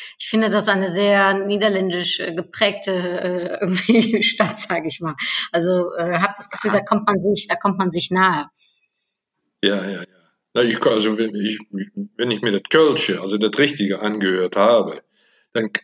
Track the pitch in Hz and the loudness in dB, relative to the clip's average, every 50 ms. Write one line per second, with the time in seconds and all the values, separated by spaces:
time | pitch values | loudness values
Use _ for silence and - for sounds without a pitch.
0 | - - - _ - - - 220 220 214 202 208 - 214 196 190 190 185 170 185 | -14 -16 -12 _ -8 -2 0 0 2 2 2 2 2 2 2 2 0 0 0 0
1 | 208 202 202 196 196 190 190 196 196 202 208 208 208 214 202 190 190 185 175 180 | 2 4 4 4 4 4 2 0 0 -2 0 0 2 2 2 2 0 0 -2 -2
2 | 175 - - - 185 - 165 170 180 - - - 220 202 202 202 - - 190 180 | -2 -2 -4 -4 -4 -6 -6 -6 -8 -8 -2 0 0 0 0 -2 -4 -4 -2 -2
3 | 175 180 180 180 - 180 180 180 175 180 - - 202 180 185 180 - - 226 233 | -2 -2 -4 -4 -4 -2 -4 -4 -4 -6 -4 -4 -2 -2 -2 -2 2 4 4 4
4 | 226 226 226 202 - - - - 160 - - - - - 180 170 156 160 - - | 4 4 2 2 0 0 2 2 0 0 0 -4 -4 -4 -4 -4 -2 -4 -6 -4
5 | 175 160 147 - - - - - - - - 170 170 175 185 180 175 - - - | -6 -8 -6 -6 -6 -4 -4 -4 -6 -2 -2 -2 0 2 2 0 0 -2 -4 -4
6 | 170 175 175 165 185 202 - - - - - - - 214 214 196 196 - 220 202 | -4 -2 0 0 -2 -2 -2 -6 -8 -8 -8 -6 -2 0 0 0 0 2 -2 0
7 | 214 208 202 190 160 202 208 202 - - - - - 202 190 165 190 185 160 175 | 2 0 0 2 2 0 0 0 0 -2 -4 -2 0 -2 0 0 -2 0 0 -2
8 | 170 - 180 185 190 190 175 147 147 - _ _ _ _ _ _ _ _ _ _ | -2 0 2 2 2 2 2 0 -4 -8 _ _ _ _ _ _ _ _ _ _
9 | _ _ _ _ _ _ _ _ _ _ _ _ - 98 101 98 92 101 95 90 | _ _ _ _ _ _ _ _ _ _ _ _ 0 0 0 0 -2 -6 -8 -8
10 | 90 - _ _ _ _ _ _ _ _ _ 117 123 117 110 107 - 139 117 110 | -10 -14 _ _ _ _ _ _ _ _ _ 2 2 2 2 2 2 2 2 4
11 | 104 110 107 104 113 110 101 104 101 107 107 107 - - 101 95 98 - _ 101 | 2 0 0 0 -2 -2 -2 -4 -4 -4 -4 -6 -10 -10 -10 -10 -10 -8 _ -10
12 | 101 104 - - 120 123 113 104 113 117 101 98 - - - 156 160 151 123 113 | -12 -10 -6 -4 -2 -2 -2 0 0 0 0 0 -2 2 4 4 4 6 4 2
13 | - - 95 85 87 95 104 104 107 107 - - 143 143 143 127 104 98 98 95 | 0 -2 -2 -4 -2 -4 -2 0 0 0 2 2 2 2 2 -2 -2 -2 -2 -2
14 | 107 104 107 107 98 95 92 92 92 90 - 101 101 113 120 110 95 - - - | -2 -4 -2 0 0 0 2 0 0 0 2 2 4 6 6 4 4 0 -4 -10
15 | - _ _ _ _ _ _ _ _ _ _ 120 110 107 - - | -16 _ _ _ _ _ _ _ _ _ _ -4 -4 -2 -4 -8